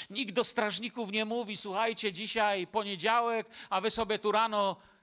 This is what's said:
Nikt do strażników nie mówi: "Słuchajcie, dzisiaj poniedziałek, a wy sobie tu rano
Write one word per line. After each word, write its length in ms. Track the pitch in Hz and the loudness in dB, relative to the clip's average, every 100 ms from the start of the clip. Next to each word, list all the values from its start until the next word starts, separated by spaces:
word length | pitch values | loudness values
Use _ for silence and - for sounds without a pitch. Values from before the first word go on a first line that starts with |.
| - | -10
Nikt 240 | 202 233 | -6 -2
do 100 | 190 | 2
strażników 680 | 226 - 214 180 226 247 214 | 2 4 2 0 -4 -6 -4
nie 120 | 208 | -2
mówi: 320 | 220 233 214 208 | -2 -2 -4 -4
"Słuchajcie, 560 | 208 190 226 226 214 | -4 0 -2 0 -2
dzisiaj 540 | 175 214 226 208 202 180 | -2 -2 2 2 2 -2
poniedziałek, 800 | 220 202 196 185 233 233 226 214 - - | -2 -2 -2 2 2 2 -2 -4 -10 -4
a 100 | 196 | 0
wy 100 | 214 | 2
sobie 280 | 214 214 208 | 2 0 0
tu 140 | 208 | 2
rano 440 | 214 226 208 196 175 - _ | 2 2 2 -2 -2 -12 _